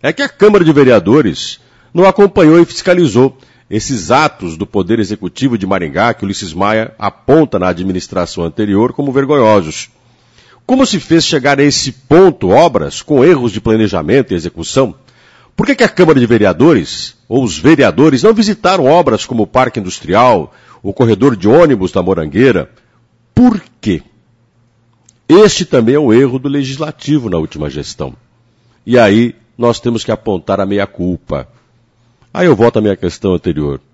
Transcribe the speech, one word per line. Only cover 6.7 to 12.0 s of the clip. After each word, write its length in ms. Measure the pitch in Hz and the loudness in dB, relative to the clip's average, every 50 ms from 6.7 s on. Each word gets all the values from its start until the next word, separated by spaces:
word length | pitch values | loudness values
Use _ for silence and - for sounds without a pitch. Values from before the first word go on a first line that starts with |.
| 110 110 113 113 - _ | -2 -2 -4 -6 -10 _
aponta 580 | 104 101 - _ _ - 135 160 156 123 - | -8 -8 -8 _ _ 2 2 2 2 0 -2
na 120 | 98 90 92 | -4 -2 -2
administração 760 | 90 82 92 95 92 92 - - - 92 87 85 - - 85 | -4 -4 -6 -6 -6 -6 -8 -8 -6 -6 -6 -6 -6 -8 -8
anterior 500 | 85 80 - 107 104 98 98 110 127 123 | -8 -4 -6 -4 -2 0 0 0 0 -2
como 200 | - 143 139 127 | -4 -6 -4 -2
vergonhosos. 760 | 135 139 131 147 143 120 110 107 104 87 78 76 - - - _ _ _ _ _ _ _ _ _ _ _ _ _ _ _ | -2 -2 0 0 2 4 4 2 2 0 -2 -10 -12 -16 -18 _ _ _ _ _ _ _ _ _ _ _ _ _ _ _
Como 200 | - 247 262 269 | -4 0 0 0
se 140 | - - 175 | 0 -2 -6
fez 240 | 127 - 160 165 151 | -4 0 0 0 0
chegar 340 | - - 147 123 143 143 139 | 0 -4 -2 0 -2 0 2
a 60 | 143 | 0
esse 260 | 147 135 - - 139 | 0 0 -2 -6 -8
ponto 600 | - _ | -10 _